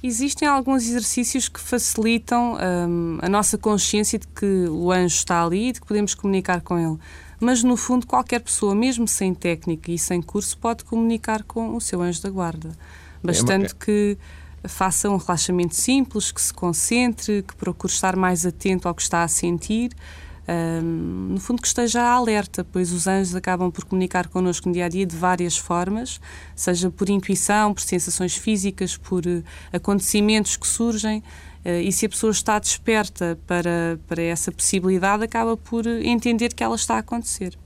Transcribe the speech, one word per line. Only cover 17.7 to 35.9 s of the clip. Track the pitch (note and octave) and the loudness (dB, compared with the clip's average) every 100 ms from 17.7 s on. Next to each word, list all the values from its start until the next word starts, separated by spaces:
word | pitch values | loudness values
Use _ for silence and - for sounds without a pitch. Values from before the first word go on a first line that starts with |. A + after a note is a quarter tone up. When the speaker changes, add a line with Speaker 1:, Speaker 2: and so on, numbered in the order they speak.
| F3 F#3 | -4 -4
Speaker 1:
estar | - F#3+ F#3 | 0 2 2
mais | F#3 F3 F3+ | 2 2 0
atento | - G3 F#3 F3+ | 0 0 0 0
ao | |
que | E3+ | -4
está | - E3+ | 0 2
a | E3+ | 2
sentir. | - F3 E3+ - A3 A#3+ - - - - - - | 0 0 -2 0 -2 -2 -6 -18 -18 -18 -14 -4
Ahm, | E3+ E3 E3 E3 E3 E3 F3+ F#3 | -2 0 -2 -2 -2 -4 -4 -4
no | F#3+ | -4
fundo | - A#3+ | -2 -2
que | - | 0
esteja | - A#3+ A#3 | 0 2 4
alerta, | A#3+ B3 A#3 G#3+ G3 - | 4 4 4 0 0 -6
pois | F3+ F3+ F3 | -4 -2 0
os | F3 F3+ | 0 2
anjos | F#3+ F#3 | 2 0
acabam | F3+ F#3 F3+ F3+ | -2 -2 0 0
por | F3 | -2
comunicar | - F#3+ F#3 F#3 F3 | -2 0 0 0 -2
connosco | F#3+ F#3 F3 F3+ | 0 0 0 0
no | |
dia-a-dia | F3 F3 F3+ F#3+ | 0 0 0 -2
de | D#3+ | 0
várias | F3+ F3+ F3 - | 2 2 0 -2
formas, | - F3 F3+ G#3+ B3+ - - - - | 0 -2 0 -2 -4 -10 -14 -18 -16
seja | - - F3 F3+ | -4 0 2 0
por | - G3 | 0 2
intuição, | G3+ F#3+ F#3+ - G#3 G#3 | 2 2 0 2 4 4
por | G3+ | 0
sensações | - F3+ F3 - F3+ - | -2 -2 0 -2 -2 -2
físicas, | - G#3+ G3 F#3 F#3 - | 0 0 0 -2 -6 -6
por, | - F#3 E3+ | -4 -2 0
eh, | F3 D#3+ - - | -2 -4 -16 -6
acontecimentos | F3 - G3+ - G#3+ G#3 A3 G3+ - | -4 2 2 2 4 4 4 2 -2
que | - | -2
surgem, | - A#3 A3 G#3+ G#3+ - - - - | 0 0 0 -2 -2 -6 -20 -20 -10
eh, | F3 F3 | -2 0
e | F#3+ | 0
se | F#3+ | 0
a | G#3+ | 0
pessoa | - A3 | 2 0
está | G#3 - G#3 | 2 2 0
desperta | - - - A3 G3+ - F3 E3+ - | 0 -2 2 2 0 -2 -4 -4 -2
para, | F3 F3 E3+ E3+ E3 - | 0 0 0 -2 -4 -6
para | E3+ | -2
essa | E3+ E3+ - | -2 -2 -4
possibilidade, | - - F#3+ F#3 F#3+ F#3+ G#3 | -2 0 2 2 2 2 2
acaba | A3 A#3 A3+ A3+ | 0 0 0 -2
por | - A#3 | -2 -2
entender | A3+ | 0